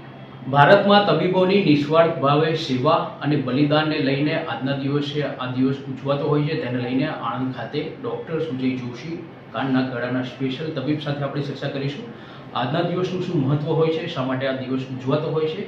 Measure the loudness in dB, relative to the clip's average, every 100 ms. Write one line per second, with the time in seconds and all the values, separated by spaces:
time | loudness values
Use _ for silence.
0 | -16 -16 -16 -12 0 6 10 10 8 6
1 | 6 4 4 4 4 4 6 4 6 6
2 | 4 4 2 4 4 0 0 0 2 2
3 | 0 -6 -2 0 0 2 4 2 2 0
4 | 0 2 0 -2 -4 -4 -4 -2 0 -2
5 | -2 -4 -4 -4 -6 0 0 0 -6 -8
6 | -2 -2 2 2 0 -2 -2 -4 -2 -2
7 | -2 -4 -6 -4 -4 -6 -6 -6 -6 -8
8 | -8 -8 -4 -4 -4 -2 -2 -2 -6 -10
9 | -10 -10 -10 -16 -10 -4 0 0 0 -2
10 | -4 -2 -4 -4 -4 -4 -6 -4 -2 -2
11 | -2 -4 -4 -4 -6 -6 -6 -4 -4 -6
12 | -10 -14 -16 -16 -10 -4 -2 0 -2 -2
13 | -2 -4 -2 0 2 0 0 2 2 0
14 | -4 -4 -2 -2 -2 -4 -4 -4 -4 -6
15 | 0 0 0 -2 -2 -4